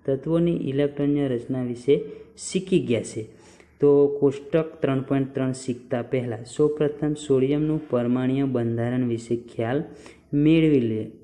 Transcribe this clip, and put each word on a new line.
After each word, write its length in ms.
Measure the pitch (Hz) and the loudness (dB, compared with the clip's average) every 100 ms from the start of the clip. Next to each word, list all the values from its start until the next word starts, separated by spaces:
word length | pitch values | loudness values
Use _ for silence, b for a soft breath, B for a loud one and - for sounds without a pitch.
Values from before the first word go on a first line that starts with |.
| - | -4
તત્વોની 540 | 135 156 165 170 170 139 | -2 0 0 2 0 -2
ઇલેક્ટ્રોનની 580 | 135 143 143 143 143 139 | 0 0 0 0 2 0
રચના 360 | 120 120 127 | -2 -4 -4
વિશે 320 | 123 117 - 160 - B B - | -4 -2 2 2 0 B B -16
શીખી 480 | - 185 - 175 120 | -6 -6 0 0 2
ગયા 160 | 113 | -2
છે. 200 | - 113 107 B B B B - | -2 -10 -12 B B B B 0
તો 100 | 143 143 143 143 | 4 6 6 4
કોષ્ટક 480 | 143 135 - 165 160 - | 0 0 -2 -2 -2 -4
ત્રણ 200 | 139 131 | -2 -2
પોઇન્ટ 320 | 131 139 135 | 0 -2 -2
ત્રણ 180 | 135 131 | -2 -4
શીખતા 520 | 127 - 120 - 123 | -4 -6 -8 -6 -6
પહેલાં 420 | 117 131 120 110 120 | -2 -4 -4 -8 -8
સૌપ્રથમ 680 | - 151 151 147 147 151 | 0 0 2 -2 -2 -4
સોડિયમનું 760 | 151 - 135 131 147 151 156 151 | -2 2 2 2 2 0 -2 -2
પરમાણ્વીય 560 | 123 120 127 127 135 135 | -2 0 0 0 0 0
બંધારણ 600 | 123 117 117 120 127 123 | 0 -2 -2 -2 -2 -2
વિશે 280 | 113 - 120 | -2 -4 -6
ખ્યાલ 480 | - - 113 143 160 B B B B | -6 -6 -2 -2 -4 B B B B
મેળવી 540 | 143 151 165 160 139 117 | 2 4 6 6 4 2
લે-, 220 | 110 - - | -2 -6 -10